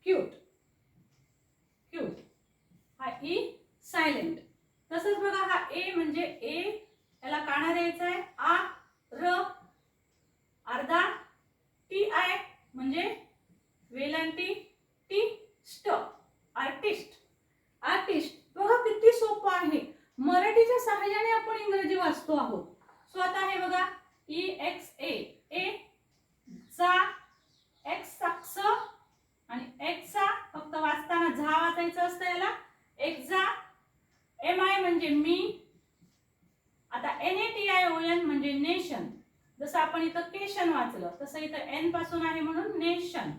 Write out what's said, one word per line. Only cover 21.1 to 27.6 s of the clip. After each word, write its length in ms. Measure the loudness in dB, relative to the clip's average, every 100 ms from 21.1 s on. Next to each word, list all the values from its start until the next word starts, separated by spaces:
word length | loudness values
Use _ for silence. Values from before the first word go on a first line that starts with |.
| 0 2
आपण 260 | 0 0 -6
इंग्रजी 380 | 0 0 0 2
वाचतो 400 | 0 -2 0 0
आहोत. 300 | 0 -4 -8 -18 _ -20 _ -2
So 60 |
आता 240 | 0 0 -2
हे 120 | 0
बघा, 280 | 0 0 0 -4 _ _ -8
ई 120 | -4
एक्स 500 | -4 -4 -6 -6 -14 -10
ए, 140 | -6 -6 -8 -16 _
ए 200 | -4 -4 -6 -14 _ _ _ _ _ -20 -20 -20 0
चा 160 | 4 6 4 -2 -18 _ _ _